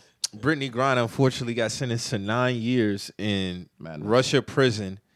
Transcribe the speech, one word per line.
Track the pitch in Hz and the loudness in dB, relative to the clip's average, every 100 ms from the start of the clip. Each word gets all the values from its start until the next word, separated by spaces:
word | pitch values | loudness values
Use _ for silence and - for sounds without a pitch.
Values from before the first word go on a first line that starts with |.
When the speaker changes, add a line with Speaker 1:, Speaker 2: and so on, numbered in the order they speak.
| _ - - | _ -8 -8
Speaker 1:
Brittany | 104 127 156 135 | -2 -2 0 -2
Griner | 117 135 123 | 0 2 2
unfortunately | 113 - 131 - 120 | 0 2 2 2 -4
got | 117 110 | 0 -2
sentenced | - 127 117 - | -2 -2 -2 -2
to | 107 | -4
nine | 98 117 127 123 | -2 0 0 0
years | 113 127 107 101 - - | 2 2 2 0 -6 -6
in | 104 98 92 90 - - | -2 0 -2 -6 -12 -14
Speaker 2:
Man, | 80 78 | -12 -8
Speaker 1:
Russia | 104 120 123 139 | 2 2 4 0
prison | - - 131 107 95 95 _ | 0 2 2 2 -6 -10 _